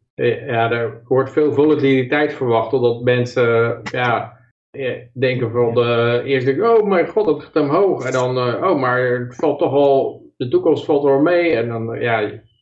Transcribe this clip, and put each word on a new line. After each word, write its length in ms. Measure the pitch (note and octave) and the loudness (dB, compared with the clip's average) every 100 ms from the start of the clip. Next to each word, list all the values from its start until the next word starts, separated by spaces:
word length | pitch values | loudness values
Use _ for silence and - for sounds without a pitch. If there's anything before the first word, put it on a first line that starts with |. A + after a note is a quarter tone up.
| _ - | _ -4
eh, 320 | A#2+ A2 C#3 | -2 -2 -4
ja, 240 | A2+ A#2 | -2 0
er 300 | A#2+ A2+ - - | -2 -4 -10 -2
wordt 240 | B2+ C3 | 0 0
veel 220 | D#3+ D3+ | 0 2
volatiliteit 800 | C#3 D#3 C#3+ C3+ C3 B2+ D3 D3 | 2 2 4 2 2 2 0 -2
verwacht, 360 | - B2+ A2+ A2+ | -2 0 0 0
totdat 340 | C3+ A#2+ A#2 | 0 0 0
mensen, 760 | B2 B2 A#2+ B2+ A#2 A#2 A#2 - - | 0 0 0 0 2 2 0 -4 -8
ja, 460 | B2+ B2 G#2+ - - _ _ _ | -4 -2 -2 -4 -16 _ _ _
eh, 200 | C#3 B2+ - - | -8 -8 -8 -12
denken 380 | B2 B2+ B2+ A2+ | -2 -2 0 -2
van, 260 | A#2+ A#2 A#2+ | 0 0 2
eh, 320 | A#2+ A#2+ A#2+ A#2+ B2 | 0 0 0 0 0
eerst 200 | C3+ B2+ | 0 0
denk 120 | C3+ | 0
ik, 60 | |
"Oh 240 | A3+ A3+ G3+ | 2 2 4
mijn 200 | F#3 D#3 | 0 0
god, 180 | A3 D#3+ | 0 0
het 160 | C#3+ | -2
gaat 200 | - D#3 | -2 -2
omhoog." 420 | C#3 E3 G3 C3+ B2 | 0 2 2 0 -2
En 60 | |
dan, 260 | B2+ B2+ B2+ | -2 -2 -2
eh, 260 | B2 A2+ | -2 -2
"Oh, 160 | F#3+ D#3 | 0 0
maar 200 | B2+ B2 B2+ B2 | 0 0 0 -2
het 160 | B2 - | -4 -4
valt 240 | D#3 C#3 | -2 0
toch 120 | D3 | 0
wel, 520 | C#3 C#3 C3+ - - - _ | 2 4 4 0 -6 -20 _
de 100 | B2+ | -2
toekomst 380 | F3+ F3 C#3 - | 0 2 0 0
valt 180 | C#3+ | 0
wel 160 | C#3+ C#3 | 2 2
mee." 340 | D#3+ F3 E3+ A#2 | 4 2 2 0
En 120 | A#2 | -2
dan, 260 | A#2 A2+ | -6 -6
eh, 80 | A#2 | -4
ja, 180 | A#2+ A2 | -2 -2
het 200 | G#2 - _ _ | -4 -8 _ _